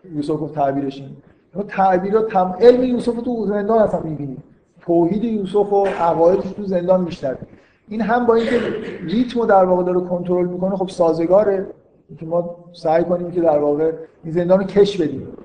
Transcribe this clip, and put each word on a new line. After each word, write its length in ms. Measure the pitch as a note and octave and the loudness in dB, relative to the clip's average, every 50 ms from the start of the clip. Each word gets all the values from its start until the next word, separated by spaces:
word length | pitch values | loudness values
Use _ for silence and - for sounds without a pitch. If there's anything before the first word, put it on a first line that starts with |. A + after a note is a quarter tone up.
| _ F#3 E3 | _ -12 -8
یوسف 180 | D3 C#3+ D3+ D#3 | -8 -4 -4 -4
گفت 220 | D3 D#3 D3 - | -4 -4 -8 -4
تعبیرش 460 | D3+ C#3+ C#3 C#3 C#3 C#3 C3+ C#3 C#3 | -2 -2 0 0 -2 -4 -6 -8 -10
اینه. 100 | C#3 C3+ - - _ _ _ _ _ _ _ | -16 -16 -18 -20 _ _ _ _ _ _ _
اما 80 | F3 G#3 | -10 -10
تعبیر 500 | G3+ - - F#3+ F#3+ F#3 F3+ F3+ G3+ G#3 | -8 -2 0 2 2 2 0 0 0 0
رو 80 | A3 | 0
تم-، 340 | A3 - - F#3+ F3+ F#3 F#3 - | -2 0 0 0 0 0 -2 6
علم 240 | A#3 A#3+ B3 B3 C4 | 6 6 8 8 4
یوسف 320 | B3+ B3 A#3 - A#3+ A3+ | 0 -2 -2 -2 -4 -4
رو 60 | A#3 | -4
تو 240 | A#3 B3+ A#3+ A3+ G#3+ | -4 -6 -4 -4 -2
زندان 320 | F#3+ G#3 G#3 G3+ G3+ A3 A3+ | -2 -2 -2 0 2 2 4
اصلاً 240 | G#3 F#3+ - E3+ | 4 2 0 -4
می‌بینی. 360 | - D#3+ D#3 C#3 C#3+ C#3 B2+ C3+ - - _ _ _ _ _ _ | -4 -6 -8 -8 -8 -10 -10 -12 -16 -20 _ _ _ _ _ _
توحید 420 | - - E3+ E3+ E3+ E3 F#3+ G#3+ G3+ | -4 0 2 2 2 2 0 -2 -2
یوسف 500 | A#3 A3 G#3+ G3 F3+ F#3+ G#3 G3 G3+ G3+ | -2 -4 -4 -4 -2 0 0 0 2 2
و 120 | G3 G3 G3 F3 - | 0 2 0 -2 0
عقایدش 520 | E3+ E3+ D#3 D3+ E3 E3+ F#3+ G3+ - F#3+ | 0 0 2 4 4 4 4 2 0 -4
تو 120 | - - G#3 | -8 -8 -6
زندان 420 | F#3+ F#3+ F3 F3 F3 F#3 F#3 F3+ | -4 -4 -2 2 2 2 2 2
بیشتر. 300 | E3 D3 - - C3+ B2+ - - - - - _ _ _ _ _ - | -2 -6 -6 -6 -6 -6 -6 -10 -18 -20 -20 _ _ _ _ _ -10
این 140 | G#3 A3 | -6 -4
هم 240 | A3+ F#3+ A#3 B3 A#3+ | -2 0 0 0 2
با 100 | A3+ A3+ | 4 2
اینکه 200 | A3+ A3+ A3 B3 A#3 G#3+ - - - - - - - F3+ | 2 2 2 0 0 0 -2 -6 -6 -8 -10 -10 -10 -8
ریتم 360 | D#3 F3 A#3 B3+ B3 - A#3+ | -4 -2 -2 -2 0 -2 -2
رو 60 | A3+ | 2
در 200 | G#3 G3+ F#3+ F#3 | 4 6 6 6
واقع 180 | F#3 F#3 F3+ F#3 | 6 4 2 2
داره 160 | F3+ F3+ F#3 | 0 0 -2
کنترل 460 | F3+ F3+ F3+ F3 F3+ F3+ F3+ F3+ F3+ | -2 -2 -6 -6 -2 -2 0 0 0
می‌کنه، 300 | F3 F3+ F3+ F3+ F#3+ G3+ | -2 -4 -4 -4 -4 -2
خب 140 | F#3+ F#3+ F3+ | -4 -4 -6
سازگاره 800 | - - F3 E3 D#3+ D3+ E3+ D#3+ F3+ G3+ G#3+ G3+ G3 F#3+ G3 - - _ _ _ _ _ _ _ - - | -2 0 0 2 2 0 0 2 4 4 4 2 0 -2 -4 -8 -12 _ _ _ _ _ _ _ -18 -14
که 80 | E3+ | -10
ما 300 | D#3+ E3 F3 F3 - - - - - - | -4 -4 -4 -4 -4 -10 -14 -18 -20 -20
سعی 300 | - - D#3+ D#3 E3 E3+ | -6 -2 0 2 2 2
کنیم 280 | E3+ F3+ F3 F3+ F3 | 2 -2 -2 -2 -4
که 100 | E3 F3 | -4 0
در 180 | E3 E3 D3+ D3 | 2 2 2 4
واقع 320 | D3 D3 D3 D3 D#3+ D#3+ D#3+ - - - _ _ - | 2 0 0 0 0 -2 -2 -4 -12 -18 _ _ -12
این 100 | E3 D#3 | -6 -4
زندان 260 | F3 F3 F3 F#3 G3 | -2 2 4 2 2
رو 60 | G3+ | 2
کش 360 | F#3 - G3 G3 G3 - - | 0 4 4 4 4 4 -2
بدیم. 260 | D#3+ C#3+ C3+ C3 - - - - | -2 -2 -2 -6 -10 -12 -16 -18